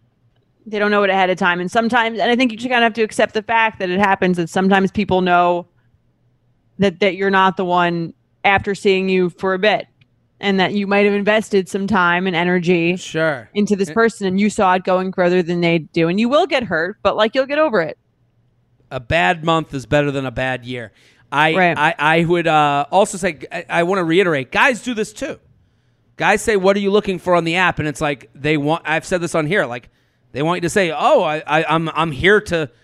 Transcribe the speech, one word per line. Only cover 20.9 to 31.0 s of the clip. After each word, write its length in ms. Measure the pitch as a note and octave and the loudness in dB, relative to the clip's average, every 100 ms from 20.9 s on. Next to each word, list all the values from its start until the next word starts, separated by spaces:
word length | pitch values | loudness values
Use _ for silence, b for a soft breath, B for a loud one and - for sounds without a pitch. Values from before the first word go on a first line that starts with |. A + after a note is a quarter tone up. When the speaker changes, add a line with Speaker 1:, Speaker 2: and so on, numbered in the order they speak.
| b b b b | b b b b
Speaker 2:
I, 240 | C#3 D#3 E3 | 0 2 4
Speaker 1:
Right. 220 | F3+ C#3+ | 2 4
Speaker 2:
I, 160 | D3+ E3 | 0 2
I 260 | D3 E3 | 2 2
would, 220 | E3 F3 E3 | 2 0 2
uh, 400 | D#3 D3 C#3+ C#3+ | 2 2 0 0
also 260 | F3+ G#3 F#3+ | 0 0 -2
say, 200 | F#3 C#3+ - | -6 -6 -12
I, 140 | E3+ - | -12 -4
I 140 | E3+ | -2
wanna 200 | E3+ G3 | 0 0
reiterate, 480 | E3 E3 F#3 D3 B2+ | 2 2 2 0 -2
guys 300 | G3+ C4+ A3 | 2 2 0
do 100 | A#3+ | -4
this 180 | A3 G#3 | -6 -6
too. 260 | - D4 A#2 _ _ _ _ _ _ _ - | -8 -12 -12 _ _ _ _ _ _ _ -4
Guys 260 | D#3+ G#3 | 0 0
say, 140 | - G#3 | 0 0
"What 200 | F#3 G3+ | 2 2
are 40 | |
you 100 | G3 | 2
looking 280 | G#3 G3+ F3+ | 0 0 -4
for 160 | - | 0
on 100 | F3 | 0
the 100 | E3 | 2
app?" 240 | E3+ F3 - | 0 0 0
And 100 | D#3 | -6
it's 140 | C#3 | -4
like, 260 | D3+ C#3+ - | -4 -4 -10
they 240 | - C#3 D#3 | -8 -2 -2
want, 240 | C#3+ E3 | 0 -2
I've 220 | D3+ D#3+ - | -2 -4 -2
said 160 | F#3 | -4
this 120 | E3+ | -2
on 120 | E3 D3+ | -4 -2
here, 180 | G3+ | -2
like, 240 | C#3 A#2+ - _ _ _ _ | -2 -6 -14 _ _ _ _
they 100 | A#2+ | -6
want 160 | D#3 F3+ | -4 -2
you 20 | |
to 60 | E3+ | -2
say, 200 | G#3 F3+ | 0 0
"Oh, 280 | D3 | 0